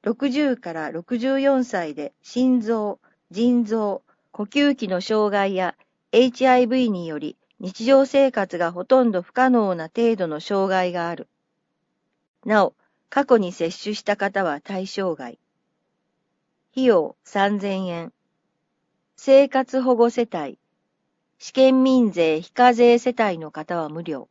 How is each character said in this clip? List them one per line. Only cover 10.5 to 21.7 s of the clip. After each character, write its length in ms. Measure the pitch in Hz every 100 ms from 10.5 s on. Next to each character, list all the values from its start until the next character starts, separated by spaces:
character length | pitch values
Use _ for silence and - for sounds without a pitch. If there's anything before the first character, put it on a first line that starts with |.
| 196 190
害 240 | 185 180
が 160 | 175 170
あ 60 |
る。 140 | 170 - _ _ _ _ _ _ _ _ _ _ _
な 200 | 233 214
お、 100 | 180 _ _ _ _
過 160 | -
去 140 | 277 240
に 140 | 180
接 180 | 185 165
種 240 | - 202
し 80 | 208
た 140 | - 202
方 260 | 196 196
は 180 | 180 147
対 260 | - 196 190
象 280 | - 190
外。 240 | 151 123 120 _ _ _ _ _ _ _ _ _ _ _ _ _
費 140 | - 262
用 280 | 190 151 -
三 380 | - 202 202 202
千 260 | 202 190 185
円。 260 | 170 165 _ _ _ _ _ _ _ _ _ _
生 340 | _ - 269 277
活 320 | 262 262 262
保 140 | 254
護 160 | 240 233
世 180 | 240 233
帯、 240 | 175 143 - _ _ _ _ _ _ _ _
試 140 | -
験 320 | - 262